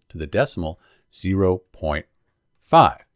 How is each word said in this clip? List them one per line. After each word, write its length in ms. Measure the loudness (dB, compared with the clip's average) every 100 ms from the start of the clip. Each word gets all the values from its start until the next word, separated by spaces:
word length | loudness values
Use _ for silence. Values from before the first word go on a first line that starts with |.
| _
to 100 | -12
the 80 | -6
decimal 520 | -4 -2 -4 -8 -10 _ _ _
zero 520 | -8 -2 0 2 0 -6
point 340 | -10 -6 -6 -8 _ _ _ _ _
five. 460 | _ 4 4 2 _